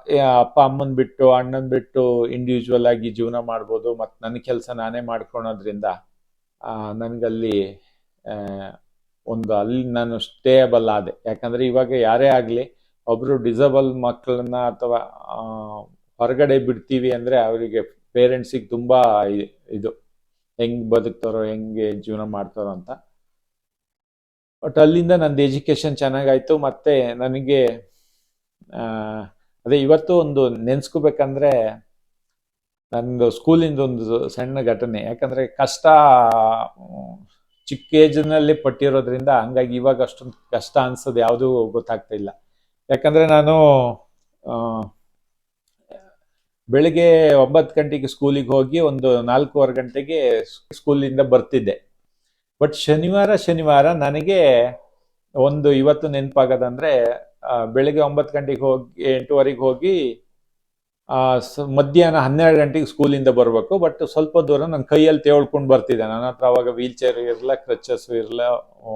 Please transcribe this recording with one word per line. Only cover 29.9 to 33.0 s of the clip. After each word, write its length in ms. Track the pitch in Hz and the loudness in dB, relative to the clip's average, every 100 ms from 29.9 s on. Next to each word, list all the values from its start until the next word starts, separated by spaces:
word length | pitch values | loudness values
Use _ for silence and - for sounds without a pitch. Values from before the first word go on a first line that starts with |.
| 156 160 175 | 2 4 0
ಒಂದು 320 | 151 135 127 | 2 0 0
ನೆನ್ಸ್ಕೋಬೇಕಂದ್ರೆ 1200 | 113 117 139 - 160 147 147 135 135 143 127 110 110 _ _ _ _ _ _ _ _ _ _ - | -2 -4 -4 -4 -2 -2 0 -4 0 0 0 -2 -6 _ _ _ _ _ _ _ _ _ _ -10
ನಂದು 360 | 117 | -8